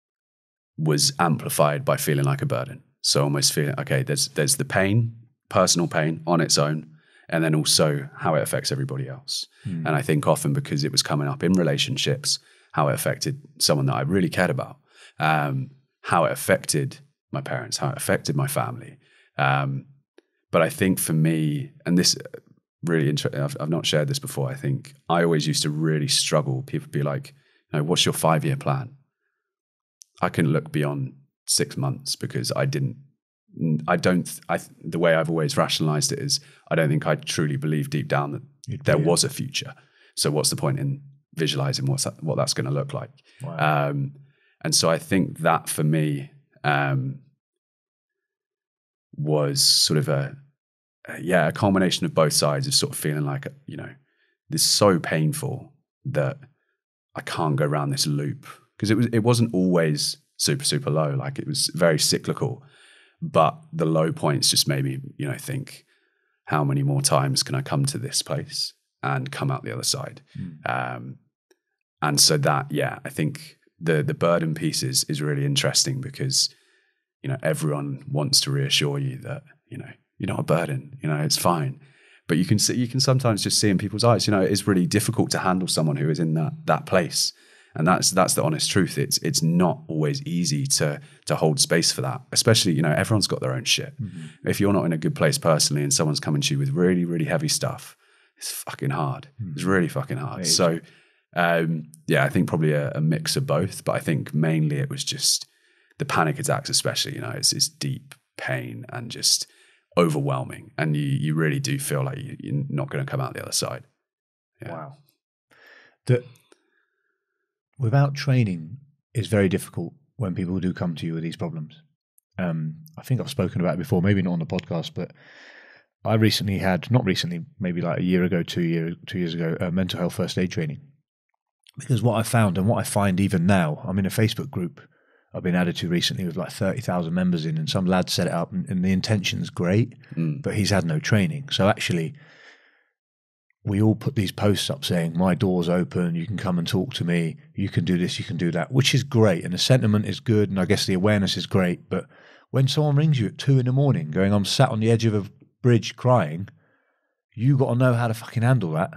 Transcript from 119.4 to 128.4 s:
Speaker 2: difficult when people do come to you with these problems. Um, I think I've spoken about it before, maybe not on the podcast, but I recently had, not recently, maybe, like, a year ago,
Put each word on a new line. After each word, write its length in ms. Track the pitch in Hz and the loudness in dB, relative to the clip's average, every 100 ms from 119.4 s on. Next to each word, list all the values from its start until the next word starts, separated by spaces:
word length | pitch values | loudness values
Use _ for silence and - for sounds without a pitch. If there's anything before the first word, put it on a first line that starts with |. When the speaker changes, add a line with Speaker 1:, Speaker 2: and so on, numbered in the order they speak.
| 95 | 4
Speaker 2:
difficult 440 | 98 - - 85 - _ - | 2 -2 -8 -8 -12 _ -6
when 200 | 98 87 | -4 -4
people 240 | 90 92 | -4 -2
do 140 | 90 | -2
come 220 | - 87 76 | -2 -4 -4
to 100 | 82 | -6
you 80 | |
with 100 | 80 | -6
these 140 | 82 - | -6 -8
problems. 440 | 85 80 76 - _ _ _ _ _ - | -8 -8 -12 -16 _ _ _ _ _ -6
Um, 380 | 87 80 78 78 - - | -4 -2 -6 -8 -16 -16
I 60 | |
think 180 | - 123 | -4 -2
I've 80 | - | -2
spoken 320 | - 92 - | -2 -2 0
about 140 | 87 87 | 0 0
it 40 | |
before, 220 | 78 92 | 0 2
maybe 200 | 95 98 | 4 2
not 120 | 87 | 2
on 60 | 85 | -2
the 60 | 78 | -4
podcast, 460 | 92 - 85 - | -6 -4 -6 -6
but 180 | - - - - - - - - - _ _ | -10 -10 -14 -20 -20 -20 -20 -20 -20 _ _
I 120 | - 110 | 2 6
recently 420 | 107 - 101 98 | 6 4 0 0
had, 320 | 95 90 - | 2 0 2
not 160 | 123 95 | 2 2
recently, 400 | 87 85 85 - - | 0 -2 -6 -10 -6
maybe, 220 | 92 87 | -4 -2
like, 180 | 87 82 | -2 0
a 40 | |
year 200 | 90 92 | 2 2
ago, 200 | 90 87 | 2 0